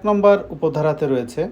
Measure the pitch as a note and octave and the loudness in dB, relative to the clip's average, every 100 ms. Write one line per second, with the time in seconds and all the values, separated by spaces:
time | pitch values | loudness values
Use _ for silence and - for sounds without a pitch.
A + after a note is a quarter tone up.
0 | G#3 G3+ G3+ G3 - D3 D#3+ D3+ D#3 D3 | -2 2 4 4 0 -4 -4 0 -2 -2
1 | C#3+ B2+ A#2+ - F#3+ | -2 -2 -4 -6 -8